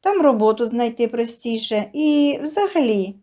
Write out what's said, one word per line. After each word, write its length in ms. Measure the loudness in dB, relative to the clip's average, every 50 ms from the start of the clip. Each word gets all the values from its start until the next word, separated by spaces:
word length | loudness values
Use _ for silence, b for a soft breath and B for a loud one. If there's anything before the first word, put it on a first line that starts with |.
| _
Там 160 | 0 0 4
роботу 440 | 4 4 4 4 2 2 2 2 -2
знайти 420 | -4 -2 -2 -2 -2 0 -2 -4 -2
простіше. 800 | 0 -4 -4 -4 -6 -10 -8 -6 -6 -6 -4 -4 -4 -4 -4 -4
І 460 | -4 -2 0 2 4 4 2 2 0 -2
взагалі. 760 | -6 -6 -2 -2 -2 0 0 0 2 2 0 0 -2 -4 -8 -14